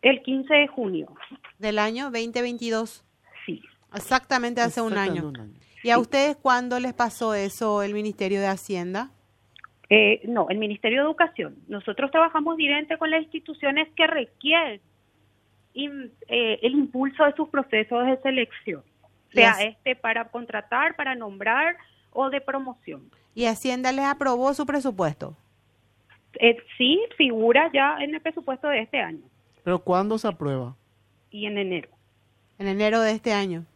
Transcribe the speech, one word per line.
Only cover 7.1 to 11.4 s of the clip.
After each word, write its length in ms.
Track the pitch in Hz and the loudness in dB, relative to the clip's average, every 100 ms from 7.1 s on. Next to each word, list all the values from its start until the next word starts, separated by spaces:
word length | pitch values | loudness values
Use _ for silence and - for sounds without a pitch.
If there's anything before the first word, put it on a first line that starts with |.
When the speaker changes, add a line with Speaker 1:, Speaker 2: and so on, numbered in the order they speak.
| - 226 | -2 -2
Speaker 2:
eso 480 | 208 196 - 220 208 | -2 -4 -4 -2 0
el 140 | 202 208 | 0 -2
Ministerio 440 | 214 202 190 196 | -4 -4 -2 0
de 60 | 196 | 0
Hacienda? 640 | 190 - 190 175 190 262 _ _ _ _ - - _ _ | -2 -4 -6 -4 -6 -8 _ _ _ _ -20 -20 _ _
Speaker 1:
Eh, 320 | 214 208 220 214 | 6 6 2 0
no, 220 | 233 175 | -2 0
el 80 | 202 | -2
Ministerio 400 | 214 208 226 247 | -4 -2 0 0
de 40 | 294 | 0
Educación. 480 | 311 339 - | 2 0 0